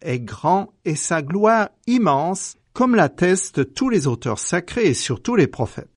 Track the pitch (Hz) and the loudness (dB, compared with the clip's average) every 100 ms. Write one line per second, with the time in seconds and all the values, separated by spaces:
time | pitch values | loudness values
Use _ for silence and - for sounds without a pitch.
0 | 165 123 117 - 151 190 - _ 185 151 | -8 -6 -8 -6 0 0 -2 _ -6 -6
1 | - 165 139 190 214 226 202 _ - 247 | -4 -4 -4 0 2 2 0 _ -2 2
2 | 196 139 165 190 - - _ - 254 233 | 2 2 -2 -6 -10 -16 _ -2 2 4
3 | 147 - 180 185 - - 131 - 262 220 | 2 2 2 2 0 -2 -2 -2 0 0
4 | 139 117 117 104 - 175 175 240 208 127 | 0 -2 -4 -6 -4 -4 -4 0 0 0
5 | - 131 - 233 139 - 120 - - | -2 -6 0 2 2 0 -8 -8 -18